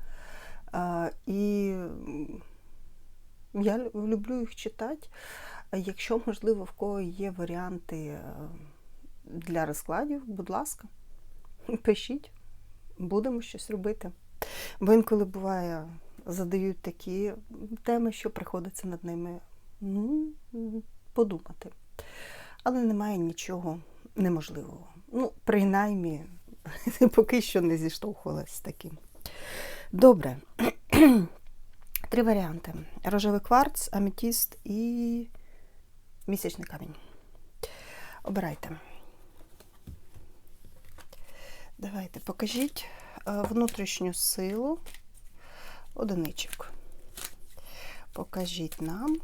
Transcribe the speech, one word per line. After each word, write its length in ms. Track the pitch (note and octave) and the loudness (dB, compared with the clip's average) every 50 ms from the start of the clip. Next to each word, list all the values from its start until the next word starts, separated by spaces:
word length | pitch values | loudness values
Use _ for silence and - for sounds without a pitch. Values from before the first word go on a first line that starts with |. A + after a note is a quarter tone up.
| - - - - - - - - - - - - - - - | -6 -6 -6 -8 -8 -10 -12 -12 -10 -10 -10 -10 -8 -4 -2
Е, 380 | F#3 F3+ F3 F3 E3+ E3+ - - - - | -2 0 0 0 0 0 -2 -4 -6 -4
і, 440 | - F#3+ G3+ G#3 G#3 G#3 G3+ G3+ G3 F#3+ | -2 0 2 2 4 4 4 2 2 0
м, 680 | F#3 F3 E3 D3+ - - - C#3+ D3 D3+ C#3 D3 - - - - - - - - - - - - - - - - - - - - - - - - | -2 -4 -6 -6 -8 -8 -6 -6 -6 -6 -6 -8 -10 -12 -14 -16 -18 -16 -16 -14 -14 -14 -14 -14 -16 -16 -16 -16 -18 -18 -18 -18 -18 -14 -6 -2
я 240 | G3+ G3+ G#3 G3+ A#3 | 2 4 4 4 2
лю-, 280 | B3+ A3+ - G#3 G#3 G#3+ | 0 -4 -4 -2 0 2
люблю 320 | A3+ G#3+ G#3 A3 B3+ B3+ | 2 2 0 0 -2 -2
їх 140 | A#3 A3+ - | -2 -4 -6
читати. 540 | - - A3+ - - A3 A#3 D#4 D4+ - - - - - - - - - - - - - - - | -8 -8 -8 -6 -4 -4 -4 -4 -6 -8 -12 -16 -14 -14 -14 -14 -12 -12 -12 -12 -12 -10 -6 -4
Е, 60 | F#3+ | -4
якщо, 420 | F#3 G3 F#3+ - - - A#3 A3+ A#3 | -4 -4 -6 -6 -2 0 0 0 0
можливо, 380 | A#3+ G#3 - - G#3+ A3+ G3+ F#3+ | 0 -4 0 2 2 2 2 0
в 80 | F#3+ - | -6 -8
кого 280 | - - G#3 G3+ G3+ | -4 -4 -2 -2 -2
є 300 | F#3+ F3 E3 F#3+ G3 G3 | -2 -4 -4 -4 -4 -4
варіанти, 680 | F3+ F#3 E3+ E3+ E3+ F3 F3+ F3+ F#3 F3 - - E3+ | -4 -4 -4 -4 -4 -4 -4 -6 -6 -8 -8 -8 -8
е, 240 | D#3+ D#3 D3 D3 C#3+ - - - - D3+ - E3 D#3 D3 D3 - - - - - - - - - - - | -6 -6 -6 -8 -8 -10 -10 -10 -10 -10 -10 -10 -12 -14 -16 -18 -18 -18 -16 -16 -14 -14 -14 -14 -14 -14
для 420 | - - E3+ E3 F3+ E3+ E3 D#3+ | -12 -10 -8 -6 -2 0 0 0
розкладів, 560 | D3 D3 - - - D#3+ F#3+ C4+ D4 D4 C#4+ C4+ | 0 -2 -4 -4 -4 -2 -2 0 -2 -2 -4 -6
будь 240 | A#3+ G#3 F#3+ F3+ - | -6 -8 -6 -4 -4
ласка, 380 | F#3 - - G3 - - - G#3 - - - - - - - - - - - - - - - - B3 A3 - | -2 -2 -2 -4 -6 -10 -12 -16 -16 -16 -16 -14 -14 -14 -14 -14 -14 -12 -12 -14 -14 -12 -6 -4 -4 2 4
пишіть, 480 | - G#3 - - - B3 C#4+ - - - - - - - - - - - - - - - - | 4 4 4 2 -4 -6 -6 -8 -10 -18 -16 -14 -14 -14 -14 -14 -16 -16 -16 -16 -14 -10 -8
будемо 440 | F#3 F3 G3 G3+ A3 C4 B3 A#3 A3+ | -4 0 0 2 2 0 0 -2 -4
щось 280 | - - F#3+ - - | -8 -10 -12 -8 -6
робити. 400 | A3 G3 F#3 G#3 A3 - - F3 F3 - - - - - - - - - - - - - | -4 -2 -2 -2 -4 -4 -6 -10 -12 -12 -16 -16 -12 -10 -10 -8 -8 -8 -10 -8 -6 2
Бо 120 | G3+ F#3 A3 | 6 8 10
інколи 320 | A#3 G#3+ - A3 G#3 G3+ | 10 8 8 4 2 2
буває, 640 | F#3+ F#3+ G3 F#3+ F#3+ F#3+ F#3 F3 E3+ E3 D#3+ D#3 E3 E3+ D#3+ - - - - - | 2 -2 -2 -2 0 0 0 0 -2 -2 -4 -6 -8 -12 -14 -14 -14 -16 -12 -8
задають 520 | - F3 F#3 F#3 F3 F#3 G3 F#3 G3 F#3 - | -6 -4 -2 -2 0 2 2 2 0 0 -2
такі 540 | - F#3 F3 - - F#3+ F#3 F#3+ G3+ G#3 G3 A3 - - A3+ A3 - G#3+ A3+ A3 - | -6 -8 -8 -8 -6 -4 -2 -2 -2 -2 -2 -6 -10 -12 -12 -12 -10 -10 -10 -4 0
теми, 300 | - A#3 A#3 A#3 A3+ G#3+ | 2 2 4 4 2 0
що 180 | - - G#3 | -2 -4 -4
приходиться 580 | - - F#3+ - - F3+ F3 F#3 F#3 - - F#3+ | -4 -4 -6 -4 -4 -4 -4 -6 -6 -6 -4 -4
над 160 | F3 E3+ - | -4 -4 -4
ними, 360 | F3 E3+ E3+ E3+ F3 E3+ F3 - - - - - - - - | -4 -4 -4 -4 -6 -8 -10 -12 -16 -18 -18 -18 -16 -12 -8
ну, 520 | G#3 G3 F#3+ G3+ G#3 A#3+ D4 D#4 D#4 D#4 D4+ - - - - A#3 A3+ A3 G#3+ A3 A3 - - - - - - | -4 -2 0 0 2 2 2 2 0 -2 -4 -10 -12 -10 -8 -6 -6 -4 -4 -6 -6 -8 -12 -16 -14 -2 4
подумати. 580 | - A#3 G#3 G3 D#3+ - - - - - - - - - - - - - - - - - - - - - - - - - | 4 4 4 2 -2 -6 -10 -12 -12 -12 -14 -14 -16 -18 -16 -16 -16 -14 -14 -14 -14 -12 -12 -14 -14 -14 -16 -10 -4 0
Але 200 | B3 B3+ B3+ A#3+ | 2 2 4 4
немає 360 | A3+ G#3+ G3+ G#3 G#3+ G#3 F#3 | 4 4 2 2 2 2 2
нічого 600 | E3+ E3 E3 - - - F#3 F3+ F3 E3+ D#3 E3+ D#3+ - - - - - - | 0 0 -2 -4 -6 -6 -4 -4 -2 -2 -4 -4 -6 -14 -18 -20 -20 -6 0
неможливого. 720 | - F#3+ F3+ F3 D#3+ - - - D3+ C#3 - - - - - - - - - - | 2 4 4 4 2 0 -4 -8 -10 -10 -10 -12 -14 -16 -18 -20 -20 -12 -4 -2
Ну, 200 | A#3 C4 - - - - | 0 0 0 -2 -2 2
принаймні, 800 | - G#3 G#3 G3 G3 F#3+ G3 G#3 G#3 G#3 F#3+ F3 E3 D#3 C#3+ D#3 - F3+ - - - - - - | 4 6 6 8 8 6 6 4 4 2 2 0 0 -2 -4 -6 -10 -14 -16 -16 -16 -16 -14 -12
<laughs> 480 | D#3+ - - - B3 A#3 - B3+ A#3 - | -12 -10 -6 -2 0 6 8 8 10 12
поки 280 | - A3 - B3 B3 G#3 | 10 10 10 8 2 4
що 180 | - - F#3+ | 4 4 4
не 160 | F3 E3+ E3 | 4 4 4
зіштовхувалась 760 | D#3+ D#3+ D#3+ - - - G#3+ G3+ - - - D3+ D3+ D3 - - | 2 2 -2 -2 -4 -4 -6 -6 -6 -6 -4 -4 -4 -6 -6 -10
з 60 | - | -10
таким. 380 | - - - - - - - - - - - - - - - - - - - - - - - - - - - | -10 -10 -12 -12 -12 -14 -14 -14 -16 -18 -18 -14 -14 -12 -12 -12 -10 -10 -8 -8 -8 -8 -8 -10 -8 -2 8
Добре. 440 | F#3 - C4 A#3+ F3+ D3 C#3 B2+ C#3+ - - - - A3+ - - - - - | 12 12 12 12 12 8 0 -2 -4 -8 -8 -2 2 2 2 2 0 0 8
<clears throat> 380 | - - D#4 D4 B3 A3 F3+ E3 - - - - - - - - - - - - - - - - | 12 12 12 12 12 12 8 4 0 -8 -12 -12 -12 -12 -12 -12 -14 -14 -10 -6 -6 -4 -2 2
Три 140 | - A#3+ A#3+ | 4 6 6
варіанти. 520 | A3+ A3 G3+ F#3 D#3+ D#3+ E3+ - - E3 E3+ D#3+ - - - - | 6 6 4 4 0 -2 -4 -6 -8 -8 -8 -8 -8 -8 -6 -2
Рожевий 360 | F#3 G3+ G3+ G3+ G#3 G3+ G3+ | 0 2 2 4 4 2 2
кварц, 480 | - - A#3+ B3 C#4+ D4 - - - - - | 4 6 8 8 8 6 4 -2 -2 0 2
аметіст 640 | G3+ G3+ G3 G3 - - A#3 A3+ - - - - - - | 2 2 2 2 0 0 0 2 2 0 -2 -2 -6 -6
і 640 | A3 G3+ G#3+ A3+ A#3 A#3+ A#3+ A#3 A#3 A#3 A#3+ A#3 A#3 - - - - - - - - - - - - - - - - - - - | -4 -2 -2 0 0 0 0 2 2 0 0 -2 -4 -10 -14 -14 -16 -16 -18 -18 -18 -18 -20 -20 -20 -20 -20 -20 -18 -18 -8 -4
місячний 400 | - G3 G3 - E3+ E3+ - E3+ | -2 -2 0 -2 -2 -4 -6 -10
камінь. 280 | - - D3 - D#3 D3+ - - - - - - - - - - - - - - - - - - - - - - - - - - | -10 -10 -10 -10 -10 -12 -14 -16 -18 -18 -18 -20 -18 -18 -18 -18 -16 -12 -10 -10 -10 -10 -12 -16 -16 -14 -14 -14 -14 -12 -10 -6
Обирайте. 540 | - G3 G3 F#3 E3 D#3 - - - E3 D#3 - - - - - - - - - - - - - - - - - - - - - - - - - - - - - - - - - - - - - - - - - - - - - - - - - - - - - - - - - - - - | -4 -2 -2 -2 -2 -4 -6 -8 -10 -10 -10 -12 -12 -14 -14 -14 -14 -16 -18 -18 -18 -18 -18 -18 -18 -18 -20 -20 -20 -20 -18 -16 -16 -14 -14 -14 -14 -14 -14 -14 -14 -14 -16 -16 -16 -16 -16 -16 -16 -16 -16 -14 -14 -14 -14 -14 -12 -10 -10 -10 -8 -8 -10 -10 -10 -10 -10 -12 -12 -10 -8
Давайте, 420 | - G3+ G3 G3+ F#3 F3+ - - | -8 -6 -6 -6 -6 -6 -8 -8
покажіть, 640 | - - F#3+ - A#3 G#3 A3 A#3+ C4+ C#4+ - - - - - - - - - - - - | -6 -6 -2 -2 -2 0 2 2 0 0 0 -4 -10 -10 -10 -14 -14 -14 -14 -10 -6 -4
е, 140 | G3+ G3+ G#3 | -2 0 0
внутрішню 720 | G#3 A3 A#3 A#3+ A3+ - - G3 F#3+ - - F#3 F3+ F3+ | 2 4 4 4 4 2 0 -4 -4 -2 -2 -2 -2 0
силу 640 | - - - - - F#3 F#3+ G3 A3 B3 C#4 D#4+ E4 - - - - - - - - - - - - - - - - - - - - - - - | 0 0 0 0 0 0 -2 0 0 0 0 -2 -2 -4 -8 -10 -10 -12 -14 -16 -16 -16 -14 -14 -16 -16 -16 -14 -12 -12 -10 -10 -10 -10 -8 -6
одиничок. 800 | - - G#3+ G3 F3 E3 D#3 - - - - - - - - - - - - - - - - - - - - - - - - - - - - - - - - - - - - - | -4 -2 0 0 0 0 0 -2 -4 -6 -6 -6 -8 -8 -8 -8 -8 -8 -8 -10 -10 -10 -12 -10 -10 -10 -10 -10 -10 -10 -12 -10 -10 -12 -10 -10 -10 -10 -10 -10 -10 -10 -10 -8
Покажіть 680 | - - - - F#3+ F#3 F3 F3 F3 E3 D#3 - - | -8 -8 -6 -4 -4 -4 -4 -4 -4 -6 -6 -6 -6
нам 360 | D#3 D#3+ E3 G3 A#3 D4 D#4 D#4+ | -4 -4 -4 -2 0 0 0 0